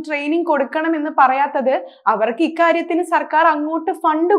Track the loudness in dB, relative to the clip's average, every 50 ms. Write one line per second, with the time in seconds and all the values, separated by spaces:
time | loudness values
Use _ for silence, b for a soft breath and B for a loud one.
0 | -4 -4 -6 -4 -2 -2 -2 -2 0 0 0 0 0 -2 -4 -4 -2 -2 -2 -2
1 | -4 -2 2 4 4 4 4 2 -2 -2 -2 -2 0 0 0 -2 -4 B B B
2 | B 0 0 2 0 -2 0 0 -2 -2 0 2 2 2 2 0 -2 -2 -2 -2
3 | -2 0 -2 -2 -2 0 2 2 4 4 2 0 -2 -4 -4 -4 -4 -4 -4 -2
4 | 0 0 0 2 2 2 2